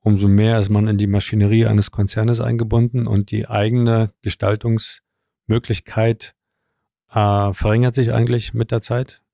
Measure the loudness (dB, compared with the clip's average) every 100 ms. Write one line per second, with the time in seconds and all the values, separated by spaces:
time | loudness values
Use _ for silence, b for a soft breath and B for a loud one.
0 | 2 2 4 4 4 2 0 0 0 0
1 | 0 0 -2 0 2 4 4 2 0 -2
2 | -4 0 -2 0 -2 -2 0 0 0 -2
3 | -2 -2 -2 -6 -4 -2 0 2 2 2
4 | -2 _ -8 -4 -2 -2 -2 -2 -4 -14
5 | _ _ _ _ -4 -4 -2 -8 -6 -2
6 | 0 -2 -8 _ _ _ _ _ _ _
7 | _ 0 0 2 -2 -2 0 2 0 0
8 | 0 0 0 -2 -4 -6 -4 -4 -4 -6
9 | -6 -14 _